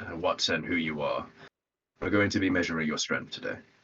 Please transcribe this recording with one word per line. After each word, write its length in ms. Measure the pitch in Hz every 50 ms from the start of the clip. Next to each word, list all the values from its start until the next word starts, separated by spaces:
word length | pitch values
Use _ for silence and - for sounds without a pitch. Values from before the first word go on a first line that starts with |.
| - 80 85 82
what, 300 | 87 90 82 - - -
and 160 | 87 80 78
who 100 | 80 85
you 260 | 85 80 80 78 76
are. 240 | 71 67 64 62 60 - - - - - _ _ _ _ _ _ _ _ _ -
We're 80 | - 92
going 180 | 98 101 101 98
to 80 | - 107
be 100 | 95 95
measuring 380 | 90 87 85 80 82 80 78 76
your 120 | 76 -
strength 320 | - - - 64 - -
today. 260 | - - - - - - - - _ _